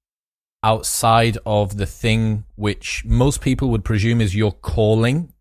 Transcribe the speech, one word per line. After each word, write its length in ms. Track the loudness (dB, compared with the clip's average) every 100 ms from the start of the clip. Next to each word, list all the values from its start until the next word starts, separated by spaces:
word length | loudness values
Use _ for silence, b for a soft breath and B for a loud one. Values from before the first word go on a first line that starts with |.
| _ _ _ _ _ _
outside 760 | 0 0 -2 0 4 4 4 0 -2
of 320 | 0 0 -2
the 80 | -6
thing 580 | -2 0 2 0 -2 -6 -6
which 500 | -4 -4 -6 -8 -2
most 360 | 2 2 0
people 280 | -2 -2 0
would 160 | -2 0
presume 340 | 0 0 0
is 160 | 0 0
your 160 | -2
calling 800 | -2 -4 0 2 2 0 -2 -6 _